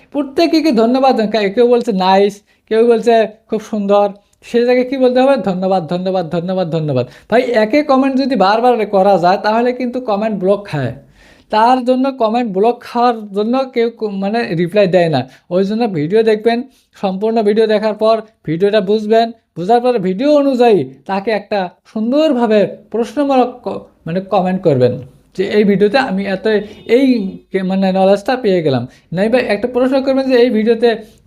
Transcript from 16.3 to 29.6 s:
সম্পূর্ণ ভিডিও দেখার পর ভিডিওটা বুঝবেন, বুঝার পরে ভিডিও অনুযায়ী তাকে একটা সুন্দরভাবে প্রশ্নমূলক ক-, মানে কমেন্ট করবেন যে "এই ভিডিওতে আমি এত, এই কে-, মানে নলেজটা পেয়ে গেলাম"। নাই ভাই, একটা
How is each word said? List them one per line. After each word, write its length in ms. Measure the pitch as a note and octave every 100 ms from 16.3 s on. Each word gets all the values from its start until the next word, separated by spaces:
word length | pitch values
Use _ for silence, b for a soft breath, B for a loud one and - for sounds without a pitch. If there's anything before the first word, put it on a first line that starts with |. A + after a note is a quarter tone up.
| G#3+ A3+ A#3 B3+ b b -
সম্পূর্ণ 400 | G3 F#3+ A3 A3+
ভিডিও 260 | G#3 G#3+ A3
দেখার 260 | G#3+ A3
পর 280 | G#3 A3 A3 G#3+ _ -
ভিডিওটা 360 | E3 G3+ G#3+
বুঝবেন, 500 | F#3+ A3 G#3 A3+ A#3 A#3 _ -
বুঝার 260 | F3+ A#3+
পরে 180 | B3 A#3+
ভিডিও 360 | F#3 F#3 C#4+ D4
অনুযায়ী 580 | C#4 B3 A#3+ F#3+ C3 - -
তাকে 260 | G3 G#3
একটা 380 | G#3 G#3 G#3 F3+ - _
সুন্দরভাবে 760 | A3 A3+ C#4+ D#4+ B3 A#3 G#3+ F3+ - -
প্রশ্নমূলক 800 | A3 A3 D4 C#4 C4+ B3+ - G3
ক-, 160 | - - _ D#3+
মানে 160 | F3+
কমেন্ট 400 | F#3+ G#3 F#3 F#3
করবেন 380 | F3 C3 B2 - - - _ -
যে 60 |
"এই 200 | F#3+ G#3
ভিডিওতে 340 | G#3 G3 G3+ C4
আমি 280 | B3+ F#3+ G3
এত, 220 | F#3+ A3 G#3+ G#3 B -
এই 500 | A#3 C4+ A#3 F#3+ F3 _
কে-, 120 | G3
মানে 280 | F#3 F#3+ F#3+
নলেজটা 440 | F#3+ F#3+ G3 A#3 B3+
পেয়ে 260 | A#3+ F#3
গেলাম"। 260 | D3+ B2+ B2 b _
নাই 160 | E3 G#3+
ভাই, 140 | B3 A#3
একটা 200 | G3+